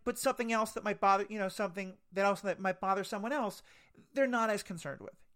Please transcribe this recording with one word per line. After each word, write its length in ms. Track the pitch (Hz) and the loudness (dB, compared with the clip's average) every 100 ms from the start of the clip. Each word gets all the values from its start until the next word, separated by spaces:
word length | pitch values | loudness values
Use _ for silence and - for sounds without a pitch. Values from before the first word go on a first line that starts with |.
but 140 | - - | -6 0
something 340 | 269 254 226 | 0 0 0
else 200 | 226 220 | 0 0
that 100 | - | -2
might 180 | 208 196 | -4 2
bother, 260 | 196 196 202 | 4 4 2
you 100 | 214 | -4
know, 100 | 190 | -4
something 460 | - 202 185 190 180 _ | -2 -4 -4 -8 -10 _
that 120 | 185 | 2
else 160 | 196 196 | 2 2
that 200 | 202 175 | -2 -2
might 200 | 190 185 | -2 -2
bother 240 | 190 196 | 0 0
someone 280 | 190 208 220 | 0 -4 -2
else, 300 | 294 214 - - - _ - - | 0 -2 -4 -16 -20 _ -20 -4
they're 140 | 277 269 | 2 2
not 240 | 240 226 | 4 2
as 120 | 202 | 0
concerned 380 | - 170 147 131 | -2 -8 -8 -10
with, 140 | - - - | -12 -18 -18